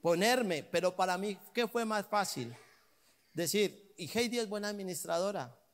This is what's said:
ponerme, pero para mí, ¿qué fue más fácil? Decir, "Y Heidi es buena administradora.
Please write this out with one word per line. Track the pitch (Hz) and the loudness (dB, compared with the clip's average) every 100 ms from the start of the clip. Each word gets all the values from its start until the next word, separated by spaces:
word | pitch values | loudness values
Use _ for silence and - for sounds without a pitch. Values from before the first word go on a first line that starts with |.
ponerme, | 170 170 208 254 220 156 | 4 4 4 4 2 -2
pero | - 170 180 | 0 0 0
para | 185 185 180 | 2 0 0
mí, | 202 196 - | -2 -6 -6
¿qué | - 233 | -2 0
fue | 240 | 0
más | 226 214 196 | 0 -2 0
fácil? | 208 190 - 117 123 - _ _ _ _ _ _ | 0 0 -4 -8 -10 -20 _ _ _ _ _ _
Decir, | - 170 202 196 - - - | -4 0 2 2 0 -20 -12
"Y | 165 | -4
Heidi | 220 240 240 | 0 0 0
es | 220 | -2
buena | 208 208 | -4 -6
administradora. | 208 190 180 165 170 196 202 123 - _ | -6 -6 -6 -2 0 0 -2 -8 -12 _